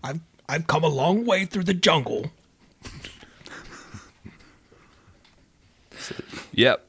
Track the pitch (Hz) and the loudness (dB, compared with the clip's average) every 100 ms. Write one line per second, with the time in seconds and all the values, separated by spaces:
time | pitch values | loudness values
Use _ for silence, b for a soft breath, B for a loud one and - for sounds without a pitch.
0 | - 165 - _ - 151 160 156 160 135 | -8 -8 -12 _ -6 -4 0 2 2 2
1 | 151 208 233 190 190 202 180 185 190 160 | 2 2 2 0 0 -2 0 2 4 4
2 | 120 - 135 - _ _ _ _ - - | 2 -4 -6 -12 _ _ _ _ -18 -16
3 | - - - - - - - - - - | -18 -18 -20 -20 -20 -18 -18 -20 -20 -20
4 | - _ - - - - _ - - - | -20 _ -20 -20 -20 -20 _ -20 -20 -20
5 | - _ _ _ _ _ _ _ _ B | -20 _ _ _ _ _ _ _ _ B
6 | B B B B B - 123 - | B B B B B 4 6 6